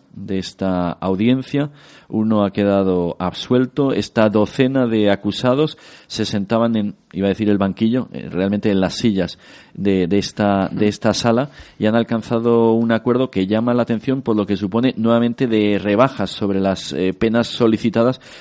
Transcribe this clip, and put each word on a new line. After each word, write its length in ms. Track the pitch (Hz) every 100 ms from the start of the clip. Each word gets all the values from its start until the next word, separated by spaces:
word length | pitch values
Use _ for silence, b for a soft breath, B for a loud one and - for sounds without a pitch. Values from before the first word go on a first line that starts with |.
| _
de 240 | - 98 95
esta 540 | 92 - 95 90 87
audiencia. 800 | - 92 95 113 131 131 143 147 B B B B
Uno 360 | 110 110 107 101
ha 60 |
quedado 640 | 98 101 98 95 90 85 -
absuelto. 760 | 90 - - 127 127 - 139
Esta 380 | 101 98 - 110
docena 560 | 104 104 - 131 135 120
de 240 | 110 104
acusados 680 | 98 104 - 123 131 156 - B B B
se 200 | - 107
sentaban 500 | 107 95 117 117 113
en, 200 | 101 - _
iba 140 | 90 98
a 40 |
decir 200 | 95 104
el 80 | 101
banquillo, 500 | 98 92 110 127 -
eh, 160 | - -
realmente 400 | 85 98 101 110
en 100 | 98
las 180 | 92 -
sillas 420 | 120 95 87 - B B B
de, 320 | - 98 95 87
de 140 | 101
esta, 500 | 95 - 104 98 92
de 160 | 95 104
esta 240 | 101 110 104
sala 340 | 120 117 143 B B -
y 80 | 107
han 80 | 117
alcanzado 800 | 113 113 - 117 117 117 113
un 180 | 113 117
acuerdo 400 | 113 123 120 131
que 160 | 95 95
llama 260 | 110 120
la 80 | 120
atención 400 | 117 113 - 135
por 140 | 127 107
lo 100 | 98
que 120 | 98
supone 360 | 101 113 127 117
nuevamente 520 | 113 117 117 117 127
de 320 | 110 104 101
rebajas 500 | 98 104 135 - 98
sobre 300 | - 101 95
las, 340 | 98 92 -
eh, 200 | 71 92 92
penas 300 | 113 117 113
solicitadas. 760 | - 117 110 117 113 117 127 B B